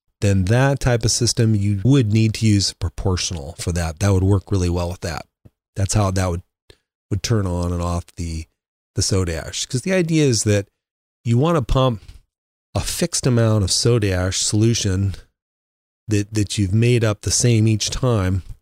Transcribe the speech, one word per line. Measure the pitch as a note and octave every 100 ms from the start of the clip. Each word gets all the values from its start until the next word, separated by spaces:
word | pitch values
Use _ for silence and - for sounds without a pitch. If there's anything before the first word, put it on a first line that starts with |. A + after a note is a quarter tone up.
| _ -
Then | G2+ G2 F#2
that | B2 C#3 C#3
type | C3 A#2+
of | A2+
system, | - A#2 - A2+ G#2+
you | G2+ G2+
would | A#2 C#3+ G#2+
need | A2 A2 -
to | A2
use | G2+ -
proportional | - F2+ - G2 F2+ - E2+ C#2 -
for | -
that. | F2 E2 D#2
That | G2+
would | F#2
work | F#2+ G2 -
really | G2 F2+
well | F2 F2
with | F2+
that. | F2+ D2+ - _ - _ _ -
That's | G2 A2
how | G2
that | F#2+ F#2
would, | F2 - _ _ _ _ _ -
would | G2
turn | - A2 F#2+
on | F2 F2
and | F2
off | F2 F2 - -
the, | E2 D#2+ D#2 _ _ _ _ -
the |
soda | - F#2+ F2+ D#2+ -
ash. | - -
'Cause | B2+
the | F#3
idea | F#3+ E3 D#3+ C#3+
is | A2
that | G#2+ G#2 G2+ _ _ _ _ _
you | A#2+ A#2+
wanna | D#3+ E3
pump | A#2 C3+ C3 A2+ - - _ _ _ _ _ -
a |
fixed | - - F3 - C#3
amount | A#2 A2+ G#2+
of | F#2+
soda | - A#2+ A#2+ G2+
ash | F2+ F#2 -
solution | - G#2+ A2+ A2+ G2+ F#2 G2 - - _ _ _ _ _ _ _ -
that, | G#2 G#2
that | G#2+ G2 -
you've | F#2+
made | G#2+ A#2 B2
up | A2 G#2
the | G2+
same | - B2 A2 A2
each | A2 -
time, | - B2+ A2 F#2 F#2+ - -